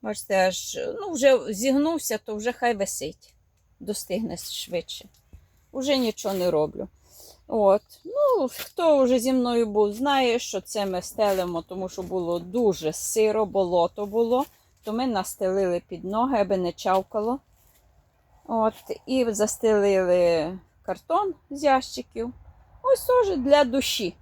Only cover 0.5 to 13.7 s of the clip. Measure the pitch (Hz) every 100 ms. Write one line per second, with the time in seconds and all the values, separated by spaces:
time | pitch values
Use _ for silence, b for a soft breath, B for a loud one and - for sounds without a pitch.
0.5 | 180 - - - 453 403 320 269 262 139
1.5 | 196 254 269 302 330 - 220 - 214 220
2.5 | 240 240 220 196 - 143 170 _ _ _
3.5 | _ _ _ - 208 - 196 220 175 -
4.5 | - - 180 - - - _ _ - _
5.5 | _ _ 262 262 269 240 214 208 196 180
6.5 | 165 151 - 196 _ B B B B _
7.5 | 226 202 202 _ - 330 494 587 480 262
8.5 | - - - 339 294 254 254 233 262 240
9.5 | 240 226 208 208 208 277 277 254 233 -
10.5 | 202 - 220 196 185 - - 208 190 180
11.5 | 170 165 185 185 - 185 185 170 175 175
12.5 | 208 226 175 160 160 - 220 214 214 208
13.5 | 196 185